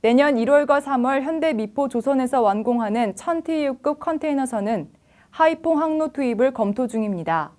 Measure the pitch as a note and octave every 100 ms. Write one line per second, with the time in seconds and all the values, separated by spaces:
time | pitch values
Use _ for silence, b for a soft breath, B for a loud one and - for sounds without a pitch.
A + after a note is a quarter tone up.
0 | A3+ B3 C#4+ B3+ A3+ C#4+ D4 C#4+ C#4+ C4
1 | B3 C4+ C4+ D#4+ D#4+ A#3 G#3+ B3 C#4 A#3+
2 | B3 C4+ B3+ C4 G#3+ G3+ A#3+ A#3+ A3 A3
3 | A3+ - - E4 D#4+ D#4+ C#4+ C4 C#4+ D4
4 | - D#4+ D#4 C#4+ B3+ A3+ G3+ A3 D3+ b
5 | b b b - D#4+ D#4+ E4 D#4 D#4+ D#4
6 | D#4 D#4 C4 G#3+ B3+ B3+ G3+ G3+ B3 A3+
7 | G#3+ F#3 D#3+ E3 D3